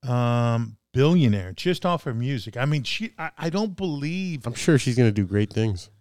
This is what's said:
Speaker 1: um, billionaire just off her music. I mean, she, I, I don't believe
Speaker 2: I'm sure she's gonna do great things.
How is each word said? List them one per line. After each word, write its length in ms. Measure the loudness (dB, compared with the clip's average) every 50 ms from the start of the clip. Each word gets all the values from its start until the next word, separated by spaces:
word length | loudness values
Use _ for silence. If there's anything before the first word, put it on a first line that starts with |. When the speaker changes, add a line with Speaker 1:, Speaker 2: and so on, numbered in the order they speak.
| -4
Speaker 1:
um, 720 | -2 -2 0 0 2 2 2 2 0 0 0 -2 -6 -10 _ _ _ _
billionaire 600 | 2 4 4 6 4 4 4 2 0 -2 -8 -10
just 320 | -6 -2 -2 -2 -2 -2
off 180 | -2 -2 -2 -4
her 100 | -6 -6
music. 440 | -4 -4 -4 -4 -6 -8 -8 -6 -4
I 80 | -2
mean, 180 | 0 0 -2 -2
she, 280 | -4 -6 -6 -6 -8 _ -10
I, 140 | -12 -12 -10 -6
I 120 | -6 -4
don't 260 | -2 -2 -4 -4 -6
believe 680 | -6 -6 -4 -4 -4 -6 -6 -6 -4 -6 -6 -6 -6 -8 -8
Speaker 2:
I'm 60 | -8
sure 240 | -2 2 4 4 4
she's 200 | 4 2 2 4
gonna 140 | 4 4
do 140 | 4 2 0
great 260 | 0 2 0 0 0
things. 380 | 0 0 0 0 0 -4 -6 -14 _ _